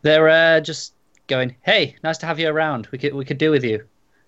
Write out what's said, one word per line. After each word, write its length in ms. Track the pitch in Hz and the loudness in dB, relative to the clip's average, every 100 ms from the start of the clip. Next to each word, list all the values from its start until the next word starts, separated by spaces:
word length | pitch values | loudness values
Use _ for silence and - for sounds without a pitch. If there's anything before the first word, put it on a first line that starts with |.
they're, 260 | 151 156 160 | 4 4 6
uh, 320 | 160 165 160 | 6 4 2
just 320 | 151 156 - _ _ _ - | 0 -12 -14 _ _ _ -6
going, 260 | 131 127 131 | -4 -4 -6
"Hey, 340 | - 214 139 - | 0 0 0 -6
nice 140 | 160 160 | -8 -6
to 60 | 165 | -8
have 140 | 156 | -4
you 80 | 160 | -2
around. 400 | 151 156 127 110 | -2 -2 -4 -10
We 40 | 127 | -8
could, 160 | 143 | -6
we 120 | 139 135 | -6 -8
could 120 | 139 | -2
do 140 | 156 | 0
with 140 | 147 123 | 0 -2
you." 180 | 107 - _ _ _ | -6 -8 _ _ _